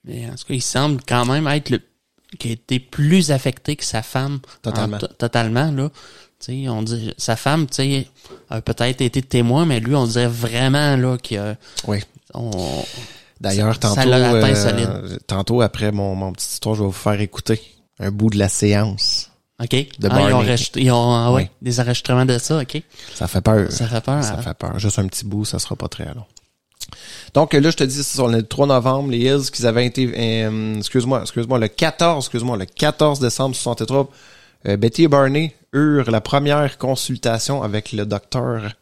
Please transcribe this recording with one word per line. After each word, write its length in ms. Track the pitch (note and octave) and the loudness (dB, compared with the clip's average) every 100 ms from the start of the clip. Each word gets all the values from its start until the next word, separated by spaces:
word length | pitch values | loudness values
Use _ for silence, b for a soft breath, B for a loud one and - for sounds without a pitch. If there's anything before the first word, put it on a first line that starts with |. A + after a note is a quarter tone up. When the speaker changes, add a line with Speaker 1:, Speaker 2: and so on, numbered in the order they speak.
Speaker 1:
Mais 220 | - A#2 A#2 | -12 -12 -12
en 40 | |
tout 100 | A#2 - | -14 -8
cas, 60 | |
il 80 | C3 | -6
semble 380 | - B2 D3 C3+ - | -2 -2 0 -2 0
quand 200 | A#2+ B2 | 0 2
même 200 | C#3+ D#3 | 0 0
être 200 | D3 - | -2 -2
le, 100 | A#2+ _ _ _ _ _ - | -4 _ _ _ _ _ -10
qui 100 | B2 | -8
a 40 | |
été 260 | A2+ - B2+ | -8 -4 -4
plus 500 | - - D3 F#3 D3+ | -4 -2 4 4 4
affecté 460 | C3+ C#3 - - D3 | 0 0 -4 -6 -6
que 80 | |
sa 180 | - A2+ | -4 -6
femme. 360 | - C3 C#3 C#3 - B | -4 -4 -2 -6 -10 B
Speaker 2:
Totalement. 340 | A#2 A2 G#2+ G#2 | -6 -4 -4 -4
Speaker 1:
En 40 | |
to-, 60 | - | -8
totalement, 640 | _ A#2 A#2+ A2+ A#2 D#3 | _ -2 0 0 0 0
là. 200 | C3+ C#3+ B B B B _ | -2 -4 B B B B _
Tu 220 | - C3 | -10 -8
sais, 40 | C3 | -4
on 120 | A2 | -4
dit, 300 | G#2+ A#2 A2 - | -4 -4 -6 -6
sa 180 | - A2+ | -4 -2
femme, 300 | C3+ D#3+ D3 | 0 0 0
tu 80 | - | -2
sais, 320 | C3+ C3+ B2+ B B B B | 0 -2 -4 B B B B
a 140 | A2+ | -8
peut-être 400 | - A2+ A#2+ C3 | -4 -2 -2 0
été 180 | B2 C3+ | 0 0
témoin, 460 | B2+ B2 A#2 C3+ E3+ | 0 2 4 4 2
mais 140 | A#2+ | 0
lui, 140 | A2+ | 2
on 120 | C#3+ A#2 | 2 2
dirait 200 | A#2+ A#2+ | 2 0
vraiment, 680 | A#2 A#2 A#2 C3 C#3+ D3 C3 | 0 -4 0 2 2 2 2
là, 220 | B2+ B2 | 2 -2
que 360 | - G#2 G#2 G#2+ B B - | -4 -6 -4 -8 B B -4
Speaker 2:
Oui. 120 | G#2 - _ _ | -4 -4 _ _
Speaker 1:
on 180 | - A#2 F#2+ E2 D2 - B B B B B | -10 -6 -4 -4 -4 -8 B B B B B
Speaker 2:
D'ailleurs, 340 | G2 G2 G#2+ | -2 2 2
Speaker 1:
ça, 60 | A2+ | 2
Speaker 2:
tantôt, 140 | A2 G#2 | 2 4
Speaker 1:
ça 80 | C3 | 4
l'a 240 | B2+ B2 | 6 6
atteint 240 | A#2 C3+ | 4 4
Speaker 2:
euh, 0 | |
Speaker 1:
solide. 640 | C3+ B2 A2+ G2 G2 F#2+ F#2 - | 4 2 0 -2 -4 -8 -12 -4
Speaker 2:
tantôt, 340 | F#2+ G2 A#2+ | -4 0 2
après 320 | G#2+ - G#2 | 2 0 -2
mon, 220 | G#2 G2 | -2 -4
mon 180 | F#2+ F#2+ | -4 -6
petite 200 | E2 - | -6 -8
histoire, 220 | - A2+ | -6 -4
je 60 | A2 | 0
vais 60 | G2+ | -2
vous 60 | |
faire 280 | F2+ G#2 G#2 | 0 -2 0
écouter 400 | G#2 - - A2 - _ _ _ | -2 -6 -2 -2 -4 _ _ _
un 120 | G2 | -6
bout 200 | G2+ A2 | 2 2
de 80 | G2+ | 4
la 100 | G2 | 2
séance 840 | - G#2 G#2 G#2+ G#2 - - - _ _ - | 2 2 4 0 0 -2 -2 -6 _ _ -10
Speaker 1:
OK. 80 | A#2 | -2
Speaker 2:
de 60 | C3 | -2
Speaker 1:
Ah, 80 | D3 - | -2 -2
ils 80 | - | 2
ont 20 | |
Speaker 2:
Barney. 220 | B2+ G2+ | 4 4
Speaker 1:
enregistré, 460 | B2+ A2+ A#2+ - - | 4 4 0 0 2
ils 80 | B2+ | 4
ont, 220 | A#2+ A#2+ | 4 4
ah 180 | A#2+ A#2+ | 4 4
ouais, 120 | B2+ | 2
Speaker 2:
Oui. 40 | F#2+ _ | 2 _
Speaker 1:
des 180 | B2+ A#2+ | -4 -2
enregistrements 460 | B2 A#2+ - B2+ C3 | 0 -2 2 2 4
de 100 | A#2+ | 0
ça, 220 | - D#3+ | 0 -2
OK. 240 | B2 D3+ - B B | -2 -8 -12 B B
Speaker 2:
Ça 120 | - - | -6 -2
fait 120 | - | 0
peur. 320 | - A2 F2+ | 4 4 2
Speaker 1:
Ça 140 | - A#2 | -2 -2
fait 160 | A2+ | -2
peur, 200 | C3 G2+ | -2 -2
Speaker 2:
Ça 120 | G#2+ | -2
Speaker 1:
hein. 80 | - | -4
Speaker 2:
fait 120 | B2+ | -8
peur. 240 | - F2 - | -8 -6 -2
Juste 200 | G#2 - | -2 0
un 80 | F#2+ | -2
petit 180 | - | -4
bout, 220 | G#2+ G#2 G#2 | -6 -4 -4
ça 120 | - | -6
sera 160 | - F#2 | -6 -8
pas 120 | - | -10
très 160 | - - | -8 -10
long. 100 | A#2+ G#2 - _ _ _ _ - B B B B | -12 -16 -20 _ _ _ _ -18 B B B B
Donc 200 | C3+ D#3 | 2 4
là, 160 | C#3+ D#3 | 4 4
je 60 | D#3+ | 2
te 80 | |
dis, 100 | C3+ | -2
c'est 200 | C#3+ C#3 C#3 | -2 -6 -2
sur 120 | B2 | 2
le 140 | A2+ | 0
trois 240 | G#2+ - C#3+ | -2 0 2
novembre, 440 | C3 B2 C3+ C#3 | 4 2 -2 -2
les 80 | A#2 | 0
Hills, 300 | B2+ C#3 C3 | 2 0 -2
qu'ils 160 | - A#2 | 0 0
avaient 200 | A2+ B2 | 2 0
été, 240 | C3 B2+ | 0 -2
euh, 640 | - A2+ A2+ A2 A2 A2 G#2+ | -2 -2 0 -2 -2 -4 -4
excuse-moi, 460 | G#2 B2+ B2 B2+ | 0 0 0 -2
excuse-moi, 360 | - - A#2 B2+ | -2 -6 0 0
le 100 | A2 | 0
quatorze, 560 | - D#3+ - E3+ D#3 B2 | 0 -2 2 0 2 -4
excuse-moi, 320 | A#2+ B2 A2+ | -4 -2 -4
le 80 | F#2+ | -6
quatorze 540 | - D3+ - D3+ C#3+ | 0 0 4 2 4
décembre 340 | B2 - C3+ B2+ | 0 0 -2 -2
soixante-trois, 540 | B2 A#2+ A2+ C#3 C3+ B B B B B G2+ | -4 -4 0 0 0 B B B B B -2
euh, 80 | G2+ | 2
Betty 280 | A#2 C3+ | 2 4
et 40 | E3 | 6
Barney 460 | C#3+ C3+ C#3+ D#3+ _ _ | 6 4 2 -2 _ _
eurent 360 | C#3 D3+ D3 A#2 | 0 2 2 2
la 100 | A2 | 0
première 560 | - C#3+ C#3+ D3 C#3+ - | 2 0 2 2 0 -2
consultation 840 | B2+ B2+ - B2+ A#2+ A2+ - C#3 | -4 -2 -4 -2 -2 -2 -2 -4
avec 300 | G#2+ G#2+ - | -2 -4 -4
le 140 | G#2+ G#2 | -6 -4
docteur 640 | G#2 _ B2+ B2 A#2 G#2 - | -4 _ -4 -2 -4 -6 -12